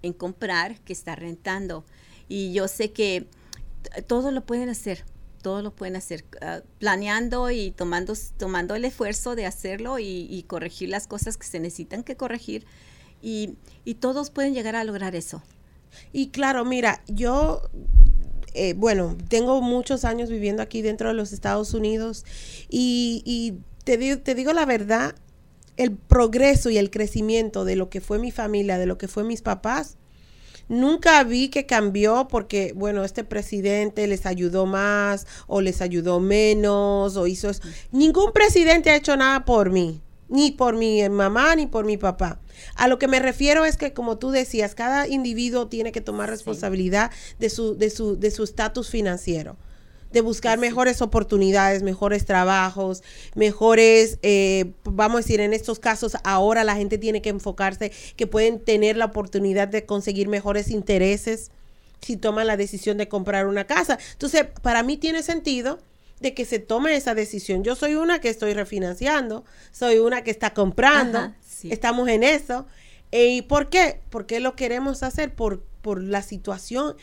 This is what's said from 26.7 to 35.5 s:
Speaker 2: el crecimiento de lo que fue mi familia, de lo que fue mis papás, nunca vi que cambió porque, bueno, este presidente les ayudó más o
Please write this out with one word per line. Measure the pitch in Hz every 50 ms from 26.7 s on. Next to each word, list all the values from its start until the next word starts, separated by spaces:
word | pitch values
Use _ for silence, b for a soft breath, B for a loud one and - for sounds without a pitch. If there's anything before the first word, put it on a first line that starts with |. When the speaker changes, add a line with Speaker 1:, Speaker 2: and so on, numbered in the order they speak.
| 220 208
Speaker 2:
el | 202 196
crecimiento | - 220 214 208 - 214 214 220 226 226 220 208 - 196 190
de | 190 190 190
lo | 185 185
que | - 190
fue | - - 208 214
mi | 240 247
familia, | - - 220 208 208 202 202 196 185 180
de | 185 185
lo | 180 -
que | 196 185
fue | - 214 208
mis | 233 233 214
papás, | - 220 196 190 - 220 262 302 294 - - - _ b b b b b b b b b b b b b
nunca | 226 240 262 285 320 339 - 339 320 294 262
vi | 226 240 247 269 262
que | - 285 277
cambió | - 247 220 208 202 190 202 208 214 226 247 269 269
porque, | 247 226 196 - 208 202 190 - -
bueno, | 190 202 208 208 202 196
este | 190 - 240 220
presidente | - 214 208 202 - 220 196 190 202 202 208 214 214 208 214 208
les | 208 196 190 -
ayudó | 190 185 180 180 170 175 190 190
más | 190 196 196 202 208 208 208 202 202 202 196 - B B B B
o | B